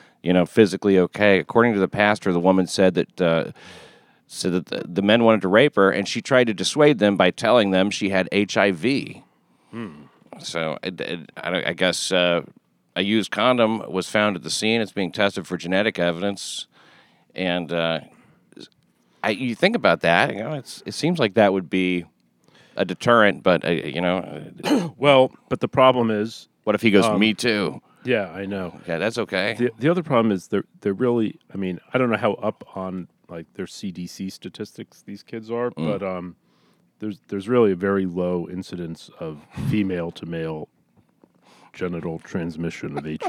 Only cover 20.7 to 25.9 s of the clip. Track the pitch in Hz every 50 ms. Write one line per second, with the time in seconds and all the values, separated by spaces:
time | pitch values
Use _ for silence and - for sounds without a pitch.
20.7 | - - - - - - 147 165 180 160 120 101 90 113 104 98 98 95 90 73
21.7 | 95 92 92 92 90 87 82 - _ _ _ _ _ _ _ _ _ _ _ _
22.7 | _ - 95 87 92 - - 123 120 113 107 101 71 73 - 92 87 67 - 82
23.7 | 85 - - 78 67 82 90 87 92 92 - - 78 76 78 87 - - - -
24.7 | 294 226 170 151 - - 131 143 139 131 131 131 - _ _ _ 131 - - -
25.7 | - 139 131 131